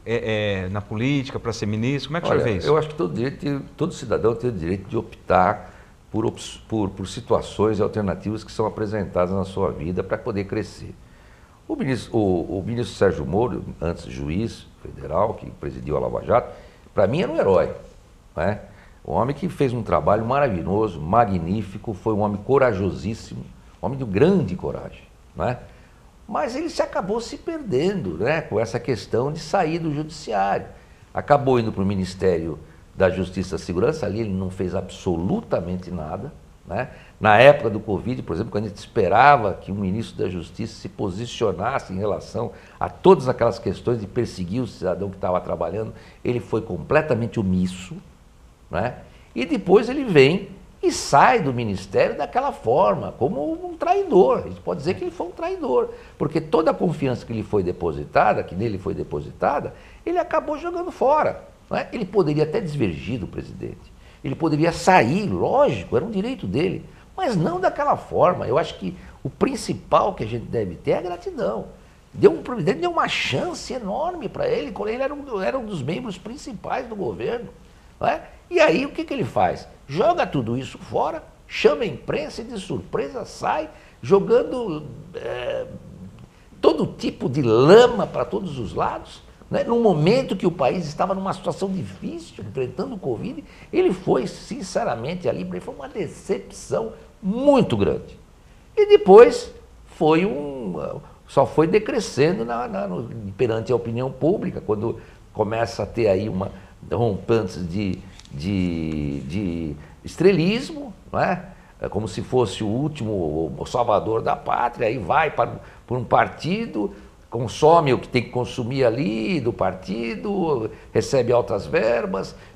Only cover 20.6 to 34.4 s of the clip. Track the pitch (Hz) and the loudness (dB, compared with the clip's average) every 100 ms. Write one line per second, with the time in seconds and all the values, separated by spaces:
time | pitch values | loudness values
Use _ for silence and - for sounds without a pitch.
20.6 | 73 101 110 80 76 113 110 92 80 107 | 0 0 0 -2 2 4 4 2 -2 -4
21.6 | 95 101 - 95 110 101 104 101 - 135 | -4 -10 -10 -4 -2 0 0 -2 2 4
22.6 | 127 95 98 67 90 113 - - - - | 4 2 -2 -2 -6 -8 -10 -14 -14 -18
23.6 | - - 95 135 120 95 160 196 101 92 | -20 -8 -6 -4 -2 4 6 6 0 -4
24.6 | 73 58 - - - - - - 101 120 | -6 -8 -10 -16 -20 -20 -14 -4 -4 -4
25.6 | - - - - - - - 254 285 262 | -10 -20 -20 -20 -20 -20 -8 -4 -4 -4
26.6 | 330 - 311 294 185 226 226 285 - 320 | -4 -4 -2 -4 -2 -4 -4 -10 -8 -8
27.6 | 240 127 180 196 95 80 117 160 - 107 | -2 0 0 0 -4 -2 0 0 0 -2
28.6 | 113 120 - 113 - 110 139 160 - 202 | -2 -2 -2 -4 -2 -2 -2 -4 -2 0
29.6 | 156 165 160 143 156 - - 202 196 190 | 0 0 -2 -4 -6 -10 -4 -2 0 -2
30.6 | - - - - - 98 - 143 131 123 | -4 -16 -20 -20 -8 -6 4 4 6 4
31.6 | 110 98 98 98 92 95 95 82 82 - | 2 0 0 0 -2 0 2 2 -2 -8
32.6 | - - - - 92 92 87 95 90 80 | -14 -20 -18 2 2 2 -2 -4 -4 -6
33.6 | - 87 123 156 101 104 110 92 | -4 0 2 0 -4 -4 -4 -4